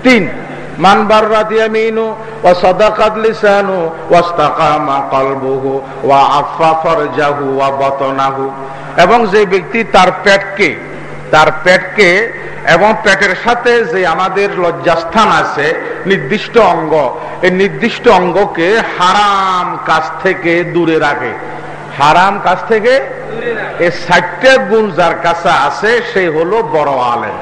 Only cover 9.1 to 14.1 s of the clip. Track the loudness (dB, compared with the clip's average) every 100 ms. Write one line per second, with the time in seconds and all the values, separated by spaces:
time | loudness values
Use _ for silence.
9.1 | 4 4 2 2 0 -2 -4 0 4 4
10.1 | 2 2 2 0 -2 -2 -2 -10 -14 -12
11.1 | -12 0 4 4 2 2 2 2 2 4
12.1 | 4 0 -6 -12 -8 0 4 4 2 2
13.1 | 2 2 0 -2 0 2 0 0 0 0